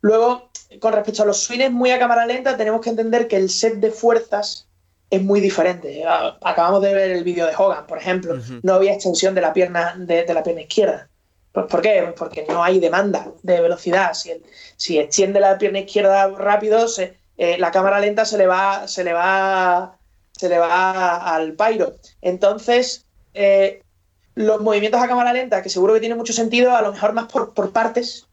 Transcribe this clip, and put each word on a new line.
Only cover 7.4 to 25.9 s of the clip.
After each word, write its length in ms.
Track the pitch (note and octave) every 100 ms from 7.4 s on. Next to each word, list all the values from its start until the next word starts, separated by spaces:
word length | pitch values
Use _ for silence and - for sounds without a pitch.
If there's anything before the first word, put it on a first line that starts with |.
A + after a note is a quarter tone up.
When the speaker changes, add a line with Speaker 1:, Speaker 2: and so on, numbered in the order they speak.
| E3
Speaker 1:
de 60 | D#3
Hogan, 300 | F#3+ D#3 -
por 100 | E3+
ejemplo. 380 | F#3 F#3 F3+ E3+
Speaker 2:
Ujú. 240 | A#2 B2
Speaker 1:
No 100 | F#3
había 200 | F#3+ G3
extensión 400 | G3+ F#3+ E3+ F#3+
de 80 | F#3
la 120 | E3
pierna, 420 | E3+ F3 F3 E3+ F3+
de, 280 | F3 E3+ E3+
de 80 |
la 100 | E3
pierna 180 | D#3 E3
izquierda. 460 | D3+ - G3 - - _ _ _ _
Pues, 140 | - -
¿por 140 | E3+
qué? 200 | G3 G3+
Pues 120 | E3+ E3+
porque 280 | D#3+ D#3 D3+
no 120 | E3+
hay 200 | F3 F#3
demanda 500 | E3+ F3 G3+ E3+ - -
de 180 | - F3
velocidad. 520 | E3+ E3+ - F3+ F3+
Si 180 | D#3+ -
el, 120 | E3 _ - - _
si 240 | - D#3
extiende 400 | D3+ - F#3+ G3
la 180 | G3 F#3+
pierna 220 | G3+ G3
izquierda 480 | G3 G#3 G3 G3 G3
rápido, 580 | G3 G3+ G#3 G#3+ A3 A3+
se, 280 | A3+ F3+ _ _ -
eh, 200 | E3+ E3+
la 140 | F3
cámara 300 | F#3+ F#3+ G3+
lenta 240 | G#3 G#3 G#3+
se 120 | G#3
le 80 | F#3
va, 420 | F#3 G3 G3 G3
se 160 | -
le 100 | F3+
va, 840 | E3+ F3+ F#3+ F#3+ F#3+ F#3 F3 F#3+ _ _ _ _
se 160 | - F3+
le 120 | E3+
va 760 | E3+ F3+ F#3 F#3+ F3+ F3 F3 D#3+
al 180 | D#3+
pairo. 420 | D#3+ G#3+ A3+ F3+ - - _
Entonces, 840 | F3+ F#3 G3 G#3+ A#3+ A#3+ B3+ - _ _ _
eh, 480 | - G3+ G3 G3 - _ _ _ _ _ -
los 260 | G#3+ G#3+
movimientos 400 | G#3+ G#3 G#3+ A#3+
a 60 | B3
cámara 240 | B3 A#3+
lenta, 280 | B3 B3+ G3+
que 80 | F#3+
seguro 260 | F#3 F#3+